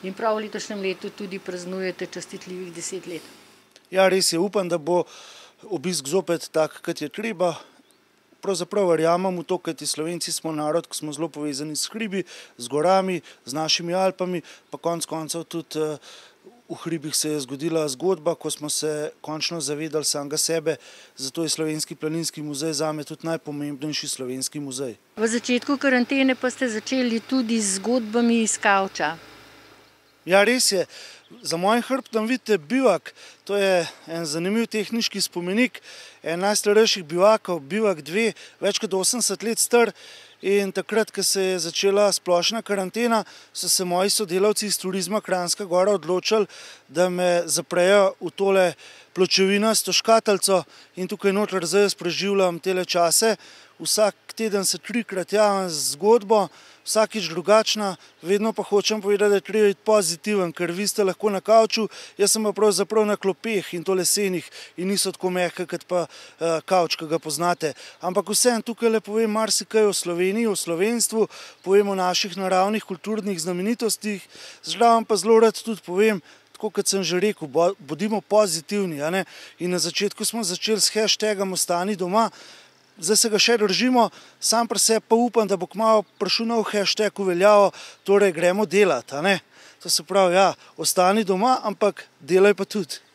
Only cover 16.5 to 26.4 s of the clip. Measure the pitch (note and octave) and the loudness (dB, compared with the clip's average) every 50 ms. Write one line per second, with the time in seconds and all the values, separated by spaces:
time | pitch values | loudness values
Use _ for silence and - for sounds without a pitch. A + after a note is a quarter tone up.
16.5 | _ _ _ _ E3+ - - E3+ E3+ D#3+ C#3 D#3 C3+ - - D#3 D3+ D3+ C3+ B2 | _ _ _ _ -16 -12 -8 -8 -8 -6 -8 -6 -4 -4 -2 -2 -4 -4 -6 -8
17.5 | C#3 C3+ D3 E3 D#3+ D#3+ D#3 D3 C3 B2 D3 F#3 F#3+ D#3+ D3+ E3+ E3 - - D#3 | -10 -8 -6 -2 -2 -2 -2 -2 -4 -2 0 -2 -2 0 0 -4 -4 -2 -6 -8
18.5 | D3 - D3 D3+ - - D3+ D#3 D3+ D3+ D3+ D#3 - _ - - D3+ D#3 D3 - | -8 -8 -8 -6 -6 -4 -4 -4 -4 -4 -6 -8 -10 _ -12 -10 -8 -6 -6 -6
19.5 | E3+ E3 C#3+ C#3 D3 C#3+ D#3+ D#3+ C#3+ D#3 C#3+ - - D3+ C#3+ C#3+ D3 D3 - - | -6 -6 -6 -6 -6 -6 -6 -4 -4 -4 -2 -2 -4 -4 -4 -6 -4 -4 -2 -2
20.5 | E3 E3 D3+ D#3+ D3+ - - - - - - - _ - B2+ C3+ - E3 E3 D3+ | -2 -2 -2 -4 -6 -6 -10 -20 -20 -20 -20 -20 _ -12 -12 -10 -6 -4 -4 -4
21.5 | - - D#3+ D#3 D#3 D#3 - - E3 - - D#3 D#3 E3 E3 - - - D3+ D3+ | -2 -4 -4 -4 -4 -4 -6 -8 -10 -8 -6 -4 -4 -4 -6 -6 -8 -10 -10 -10
22.5 | D3 C3+ D3 E3 D#3+ C3+ D#3 D#3 D#3 D#3 D3 - D#3 - - E3 E3 D#3 _ D3+ | -8 -6 -6 -6 -4 -4 -4 -4 -4 -6 -8 -12 -14 -10 -6 -6 -6 -6 _ -8
23.5 | D3 C#3+ D3 D3 D3 C3 C#3+ D#3 D3 - - C#3+ - - C3 B2 B2+ C3 C3 - | -8 -8 -8 -8 -8 -8 -8 -6 -6 -6 -6 -8 -8 -8 -8 -8 -6 -6 -8 -8
24.5 | - D3+ C#3+ C#3 B2+ B2+ C#3 B2+ G#2+ _ _ _ _ - G#3+ A#3 A3+ A#3+ - - | -8 -8 -10 -8 -8 -8 -8 -8 -10 _ _ _ _ -2 -2 0 0 -2 -2 0
25.5 | B3 A#3+ - - C#4+ C4+ - C#4 C4 B3 A#3+ - C#4 C4+ C4+ C4 B3+ - | -2 -2 0 -2 -4 0 2 2 2 2 0 0 0 0 2 0 0 0